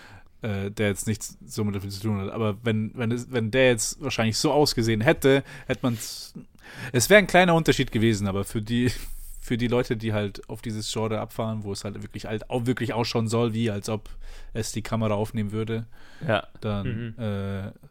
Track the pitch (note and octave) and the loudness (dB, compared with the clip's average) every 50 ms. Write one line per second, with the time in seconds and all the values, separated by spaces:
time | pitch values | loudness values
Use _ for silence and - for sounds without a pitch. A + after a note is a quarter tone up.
0 | - - - - - - _ - - A2 G2 G2 G2 G#2 G#2+ - G#2+ G2+ G2 - | -20 -20 -20 -20 -20 -20 _ -8 -6 -4 -2 -2 -4 -4 -2 0 0 0 0 0
1 | - A2 G#2+ - - - - - - - - A2+ G#2 G#2 G2 G2 G2 G2 G2 G2 | -2 -2 -2 -4 -4 -12 -14 -16 -16 -10 -4 -2 -2 0 -2 -2 -6 -6 -8 -4
2 | G#2 A2 G#2 G2 F#2+ G2+ - A2+ A2 G#2+ G2 A2 A#2+ A#2 A2 A2 A2 G#2+ - B2+ | -2 -2 -2 0 -2 -4 -4 -2 0 0 -2 0 0 0 0 0 0 -2 -4 -4
3 | A#2 A2+ A#2+ A#2+ A#2+ - B2+ A#2+ A2+ G#2+ A2 C3 C3 B2+ A#2+ A2 - - - - | -2 0 0 -2 -4 -4 -2 -2 -2 2 4 6 6 6 6 4 0 -4 -4 -6
4 | D#3 B2+ - - A2+ A2+ G#2+ - - D3+ C3+ D3 D3 - - B2+ A2+ A2+ A2 G#2+ | -6 -4 0 2 2 2 2 2 2 4 6 6 4 4 4 2 2 2 2 4
5 | A2 D3+ E3 - - C3+ C3+ C#3 - - - - - - C3 - - B2+ A#2 A2 | 4 4 4 6 6 6 6 6 4 -2 -14 -16 -4 -4 -4 0 0 -2 -2 -2
6 | - - - - - - - - - - _ - - - - - - - - B2 | -6 -10 -10 -12 -14 -14 -16 -18 -20 -20 _ -20 -20 -18 -16 -12 -12 0 0 2
7 | - - G3 G#3+ F#3 - - F3 F#3 F3+ E3 E3 D#3 - C3 - C3 - - A2 | 6 8 8 8 8 8 6 6 8 8 6 4 4 4 4 2 2 0 2 4
8 | A2 A#2 A2 F#2+ G#2 G2 F#2 G2 F#2+ - - A2+ G#2 A2 A#2+ A#2+ B2 A#2+ - - | 4 4 4 2 0 0 0 -2 -2 -2 -4 -6 -4 0 0 2 2 2 0 -2
9 | - - - - - - - - - - B2+ A2+ A#2+ A2 A#2+ B2 B2+ - B2+ G#2+ | -8 -10 -10 -10 -10 -12 -12 -12 -4 -4 -2 0 0 2 2 2 2 0 -2 -2
10 | A2+ A2 G#2+ G#2 G#2 G2+ G#2 - - - A#2+ - - A#2 G#2+ G#2+ G#2 - - A2+ | -2 -2 0 0 -2 -2 -4 -8 -12 -12 -12 -10 -8 -8 -6 -6 -6 -6 -4 -2
11 | A2 A2 A2 G#2+ A2 - - - A2+ A2 A2 G#2+ G#2 G2+ G2 - - G#2 G#2 G#2 | -2 -2 -2 -4 -4 -6 -6 -4 -4 -4 -4 -4 -4 -6 -8 -6 -8 -8 -10 -8
12 | G#2 - - G#2 - F#2 A2 G#2+ - - B2+ B2+ A#2 B2+ A#2+ - A#2+ G#2+ A2 A#2+ | -12 -10 -12 -10 -8 -6 -6 -6 -6 -4 -4 -2 0 0 -2 -2 -2 -2 0 -2
13 | A#2 - - A#2 A2+ A2 A#2 A#2 A#2+ A#2 G#2+ A2+ A#2 A2+ G2+ G#2 - - A2 G#2 | -2 0 0 0 0 2 2 2 2 2 0 0 0 0 -2 -4 -4 -4 -4 -4
14 | - - - - - - - - - - - A#2 G#2+ - - A2 G#2 - A#2+ A2+ | -4 -10 -12 -12 -12 -12 -12 -14 -14 -8 -6 -6 -6 -4 -4 -6 -4 -2 -2 0
15 | A2 G#2+ G#2 G2+ A2 G#2+ - A2+ G#2 G2+ G#2 A2 A2 A2 A2+ A2+ A2+ - - - | 0 2 2 0 -2 -2 -2 -4 -2 -2 -2 -2 -2 -2 -2 -4 -4 -8 -14 -18
16 | - - - - - A#2 G#2+ G2 - - - - - G#2+ G#2 G2+ G2 B2+ A2+ A2+ | -18 -18 -14 -8 0 2 2 0 0 -4 -14 -6 -4 -2 -2 -2 -2 -2 -4 -4
17 | A#2+ A2+ A2 B2 A2+ G#2 G2+ G2 G2 G2 G2 F#2+ G2 A2 - - - - | -6 -8 -8 -6 -4 -4 -2 -2 -4 -4 -4 -6 -6 -8 -12 -14 -20 -20